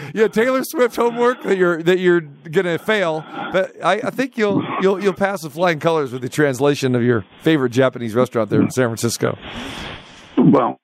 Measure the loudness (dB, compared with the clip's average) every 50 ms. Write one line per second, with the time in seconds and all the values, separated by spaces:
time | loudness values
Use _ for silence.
0 | -12 -10 -2 0 0 0 2 0 0 0 0 -2 -4 -4 -2 0 0 0 0 0
1 | -2 -2 0 2 0 0 0 0 -2 -2 0 2 2 2 0 2 2 2 2 4
2 | 4 4 4 2 0 -4 -12 -20 -16 -2 -2 0 0 0 -2 -2 0 0 0 0
3 | 0 0 -2 -4 -8 -10 -12 -12 -10 -2 -2 -2 -2 -2 -6 -4 -2 0 0 0
4 | -2 -4 -4 -4 -4 -4 -2 -2 -2 0 0 0 -2 -2 -4 0 0 0 0 2
5 | 0 -2 0 0 -2 -2 -2 -6 -8 -10 -4 0 0 0 0 2 0 0 2 2
6 | 0 -2 -6 -8 -8 -6 0 0 2 2 2 2 2 2 2 2 0 0 0 2
7 | 2 2 2 0 -2 -6 -14 -2 2 2 2 4 2 0 2 2 2 2 0 -2
8 | -8 -2 0 0 0 0 0 -2 -2 0 2 0 0 0 0 -2 -2 -2 -2 -2
9 | -4 -4 -2 -2 -4 -4 -4 -6 -12 -14 -14 -12 -12 -12 -12 -12 -14 -14 -14 -16
10 | -20 -20 -20 -20 -20 -4 0 4 4 6 6 4 2 0 -4 -8